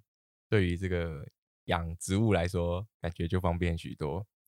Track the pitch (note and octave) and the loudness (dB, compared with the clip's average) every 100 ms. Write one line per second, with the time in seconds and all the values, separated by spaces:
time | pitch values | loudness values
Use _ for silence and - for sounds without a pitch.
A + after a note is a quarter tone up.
0 | - _ _ _ _ A2 F2+ F2 F#2+ F2 | -16 _ _ _ _ 2 2 0 -2 -2
1 | E2+ D2 - - _ _ - F2 E2 E2+ | -2 -6 -14 -20 _ _ -2 -2 -2 -6
2 | - F#2+ A2+ F#2 F2 F2+ F2 F2+ A2 _ | 0 2 4 4 2 0 0 -2 -6 _
3 | E2 - E2 F#2 F2+ E2+ F2 E2 - - | -6 -4 -2 0 2 2 0 -2 -6 -6
4 | D2 E2 G#2+ _ | -4 -4 -8 _